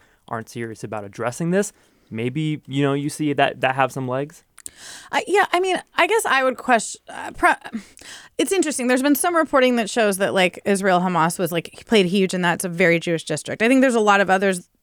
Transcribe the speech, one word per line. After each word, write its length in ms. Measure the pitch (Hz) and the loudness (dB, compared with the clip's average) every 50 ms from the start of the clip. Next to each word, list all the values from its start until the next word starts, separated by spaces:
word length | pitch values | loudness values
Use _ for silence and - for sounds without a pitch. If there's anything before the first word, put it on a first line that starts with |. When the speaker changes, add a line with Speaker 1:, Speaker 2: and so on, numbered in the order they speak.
| _ _ _ _ _ - | _ _ _ _ _ -12
Speaker 1:
aren't 200 | 120 113 110 - | -10 -10 -10 -12
serious 340 | - 120 117 113 110 - - | -12 -10 -10 -10 -10 -12 -12
about 200 | 113 107 107 101 | -10 -10 -10 -10
addressing 460 | 101 101 - 113 120 127 - 170 165 | -12 -10 -6 -6 -6 -4 -4 -4 -2
this. 220 | 175 196 208 - - _ _ _ _ _ _ _ | 0 0 -2 -2 -6 _ _ _ _ _ _ _
Maybe, 500 | 110 110 117 123 127 156 156 156 151 143 - - | -8 -6 -6 -4 -4 -4 -4 -4 -4 -6 -8 -6
you 160 | 131 139 143 | -2 0 0
know, 80 | 139 139 | 0 0
you 160 | 143 143 147 | -2 -4 -6
see 220 | - - 156 147 143 | -6 -4 -4 -2 2
that, 300 | 143 139 - - 127 131 | 2 0 0 0 -2 -2
that 120 | 131 127 | -2 2
have 160 | 135 135 131 | 2 0 0
some 160 | - 139 131 | 0 -6 -6
legs. 380 | 127 123 131 143 151 - - _ _ _ _ - - - - - - - - - - - | -4 -4 -6 -6 -8 -12 -20 _ _ _ _ -20 -20 -20 -20 -20 -20 -20 -20 -16 -6 -4
Speaker 2:
Uh, 80 | 277 - - | -4 -2 0
yeah, 180 | 339 415 370 - - | 2 2 2 2 2
I 80 | 359 | 0
mean, 160 | 370 381 359 - - _ _ | 0 0 -2 -4 -4 _ _
I 120 | - 330 359 | 0 0 2
guess 160 | 440 453 - | 2 0 0
I 160 | - 262 269 262 | 2 0 2 2
would 140 | 262 254 | 0 -2
question. 440 | - - - 254 220 - - - - _ - | -2 0 2 2 2 2 -4 -12 -16 _ -16
Uh, 220 | - - 175 - - | -14 -12 -12 -12 -6
pro-, 220 | - - 339 294 - - - - 220 - - _ - - - - - - - _ | 0 2 2 2 2 -4 -10 -12 -12 -12 -12 _ -20 -20 -20 -20 -20 -20 -18 _
it's 140 | - 311 - 392 | -4 -2 0 0
interesting. 360 | 370 - 302 269 - 247 247 | 0 0 0 -2 -2 0 0
There's 140 | 254 254 262 | 0 2 4
been 120 | 294 285 | 2 2
some 200 | - 381 349 349 | 2 0 0 2
reporting 420 | 330 320 - - 277 254 254 247 | 2 0 2 2 4 4 4 2
that 120 | 233 220 - | 0 -2 -2
shows 300 | - 247 220 208 190 180 | 0 0 0 0 2 0
that, 160 | 202 131 113 | -2 0 2
like, 260 | 190 180 175 - - - | 2 2 2 0 -4 -2
Israel 360 | - 202 185 196 202 180 180 | -2 0 0 2 2 2 2
Hamas 380 | 180 185 180 165 160 170 175 - | 2 2 2 2 2 2 0 -2
was, 140 | 190 156 170 | -4 -2 -2
like, 180 | 170 165 - - | -4 -6 -6 -16
he 120 | - - | -20 -4
played 220 | - 233 214 185 | 2 4 4 4
huge, 280 | 175 180 208 190 175 - | 4 2 2 0 0 0
and 100 | 180 175 | 0 0
that's 200 | 175 170 - - | 0 0 -2 -4
a 40 | 185 | -6
very 300 | 170 165 185 170 170 170 | -2 2 2 4 4 2
Jewish 240 | - 175 170 160 - | 0 -2 -4 -4 -4
district. 380 | - 156 147 - - - - 214 | -6 -6 -6 -6 -8 -4 -2 2
I 60 | 233 | 2
think 120 | 269 262 | 4 4
there's 140 | 254 269 226 | 4 4 2
a 60 | 233 | 2
lot 200 | 214 208 202 196 | 4 4 4 4
of 80 | 196 180 | 4 4
others, 400 | 190 190 202 196 190 175 - _ _ _ | 2 2 2 0 0 -2 -6 _ _ _